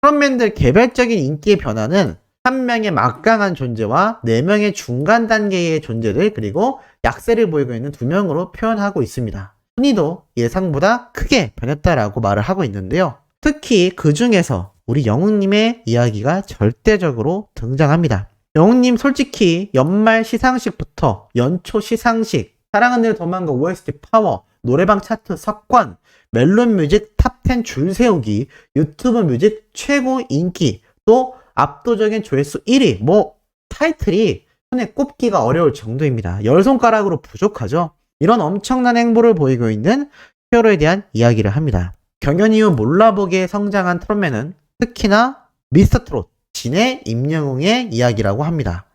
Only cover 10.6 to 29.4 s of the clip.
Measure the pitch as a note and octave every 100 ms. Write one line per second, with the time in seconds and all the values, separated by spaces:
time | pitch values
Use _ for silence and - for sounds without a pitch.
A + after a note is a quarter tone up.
10.6 | F#3+ C#3+ F#3 A#3+ - - - C4 C#3+ -
11.6 | A#2+ D3+ F3+ D3+ G#2 G2+ A2+ G2+ G#2 F#3+
12.6 | D3 G2 F#2+ D3 F3 - _ _ D4+ D4+
13.6 | - A3 F3+ - D#3 D3 A#3+ G#3 - G#2+
14.6 | F2+ _ - B2+ A#2+ A2 G3 G#3+ G3 G#3
15.6 | A3 A#3 - A#2+ A#2+ G#2+ A#2 F3+ - -
16.6 | G#2 - - G#3 F3 A#2+ A2+ F#3 G#3+ -
17.6 | A#2 C3+ D3+ D#3+ E3 G2+ G2 _ _ D#3
18.6 | F3+ B3 B3 A#3+ C#4 C4+ C4+ - F#3+ E3
19.6 | G3 C3+ C#3+ G3 A3 A3+ A3+ A3+ C4 B3+
20.6 | A3+ - - - D3 F#2+ - A#2 B2 F3+
21.6 | - G#3+ G#3 A3 A#3+ A3+ A3 D3 F#2+ _
22.6 | _ G#3 A#3+ B3 A3+ G#3 E3+ F#3 F3 B2+
23.6 | D#3+ F#3 - - - A3+ G3+ G#2 _ _
24.6 | A#2 C3+ F#3 G3+ - A3 _ E3+ - G#3
25.6 | _ B3 D#3+ F2 _ _ _ A2+ C3+ G#3
26.6 | A#3+ G3+ D3+ G3+ - - - - - B3
27.6 | A3+ - D#3+ F#3+ A#3+ F3+ A2 G#2 C#3 -
28.6 | _ C3+ D3+ - B3+ A#3 F3+ A#2+